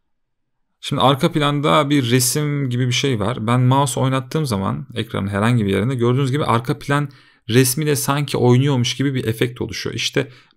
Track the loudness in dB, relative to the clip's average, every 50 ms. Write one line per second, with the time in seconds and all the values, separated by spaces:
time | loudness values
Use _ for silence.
0 | _ _ _ _ _ _ _ _ _ _ _ _ _ _ _ _ -8 -6 -2 2
1 | 2 2 2 2 0 -2 0 0 0 0 0 0 0 2 2 2 2 2 2 0
2 | 2 2 2 2 2 0 -2 -2 -2 -2 -2 -2 -2 -2 -2 -2 0 0 -2 0
3 | 0 0 0 0 -2 -2 -4 -2 -2 0 2 4 4 4 4 4 2 0 0 0
4 | 0 0 0 -2 -4 -4 -4 -4 -2 -2 -2 -2 -2 -2 -4 -6 -8 -8 -8 -8
5 | -8 -6 -4 -6 -4 -2 -2 0 2 2 2 2 2 2 0 0 0 0 0 0
6 | 0 2 2 2 0 0 -2 -2 0 0 0 0 0 -2 -6 -4 -2 -2 -2 -2
7 | -2 -4 -8 -16 _ _ _ _ _ 2 4 4 4 4 2 -2 0 0 0 0
8 | 0 -2 -2 -2 -2 -2 0 2 4 6 6 6 4 2 2 0 0 -2 -2 -2
9 | -2 -2 -2 -2 -2 -2 -2 -2 -2 -2 -4 -6 -8 -8 -8 -8 -8 -8 -6 -6
10 | -6 -4 -2 -2 -4 -4 -8 -20 _ _ _